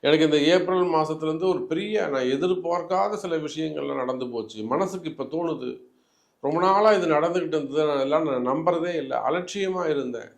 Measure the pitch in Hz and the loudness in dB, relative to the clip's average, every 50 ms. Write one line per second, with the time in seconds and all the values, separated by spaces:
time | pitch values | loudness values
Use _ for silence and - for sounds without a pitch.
0 | - 143 151 156 160 151 147 151 143 156 175 185 180 185 190 185 180 175 160 156 | 4 4 6 6 6 6 6 4 6 6 4 4 4 2 2 2 2 2 2 2
1 | 156 156 160 156 156 156 156 160 180 190 180 - 180 - 160 175 202 214 214 208 | 2 0 -2 -4 -2 -4 -2 0 0 0 0 0 -2 -4 -4 -4 -2 -2 -2 -2
2 | 190 - 139 131 127 127 135 139 165 180 185 180 175 170 175 175 165 - 185 185 | -2 0 -2 0 0 0 0 0 2 0 0 0 0 -2 -2 -2 -2 -2 0 0
3 | 196 208 208 202 - 180 165 160 151 151 - 151 160 156 151 151 143 143 139 135 | 0 0 -2 -6 -4 -4 -4 -4 -4 -6 -6 -4 -6 -4 -4 -6 -6 -4 -4 -4
4 | 127 127 127 127 123 123 117 117 107 107 107 107 107 110 127 156 196 180 185 185 | -2 -4 -4 -4 -6 -6 -6 -6 -8 -8 -8 -8 -4 -2 0 0 0 -2 -4 -8
5 | 165 156 - - 135 127 147 165 175 240 233 - 127 123 127 - - - _ _ | -10 -10 -8 -8 -8 -6 -4 -4 -4 -4 -4 -6 -6 -10 -10 -10 -16 -20 _ _
6 | _ _ _ _ _ _ _ _ - 139 151 170 180 190 190 202 214 220 214 190 | _ _ _ _ _ _ _ _ -4 -2 0 2 4 4 4 6 8 6 6 6
7 | 180 165 156 147 160 170 175 185 170 156 156 156 143 135 135 151 156 151 143 139 | 4 2 2 2 2 2 0 -2 -2 0 -2 -2 -2 -2 0 0 0 2 2 0
8 | 135 139 147 160 165 151 135 127 123 123 135 156 160 175 175 170 165 175 175 160 | 0 2 0 0 0 0 -2 -2 0 0 -2 0 0 0 0 0 -2 -2 -4 -4
9 | 135 131 131 120 107 131 156 180 180 175 - 202 190 190 185 180 175 160 151 143 | -4 -4 -4 -2 -2 0 -2 -2 -4 -6 -6 -4 -4 -2 -2 -2 -2 0 0 -2
10 | 139 123 120 113 - - _ | -2 -4 -6 -8 -10 -14 _